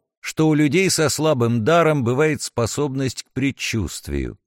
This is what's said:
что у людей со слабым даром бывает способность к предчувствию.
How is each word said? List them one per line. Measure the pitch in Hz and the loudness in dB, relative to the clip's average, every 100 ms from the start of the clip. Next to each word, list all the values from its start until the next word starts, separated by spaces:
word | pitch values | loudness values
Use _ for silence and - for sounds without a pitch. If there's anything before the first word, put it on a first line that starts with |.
| _ _ | _ _
что | - - 156 | -8 0 2
у | |
людей | 151 151 170 185 | 4 4 2 2
со | - 151 | 0 0
слабым | - 156 131 117 120 | 0 0 2 2 2
даром | 107 170 156 147 | 2 4 4 2
бывает | 117 127 156 139 | 0 2 0 0
способность | - - 113 - 147 135 131 - | -6 -4 -2 -2 -4 -2 -4 -6
к | - | -10
предчувствию. | 131 135 - - 113 80 - - 71 62 52 | -4 -4 -4 -4 -2 -4 -6 -6 -6 -6 -10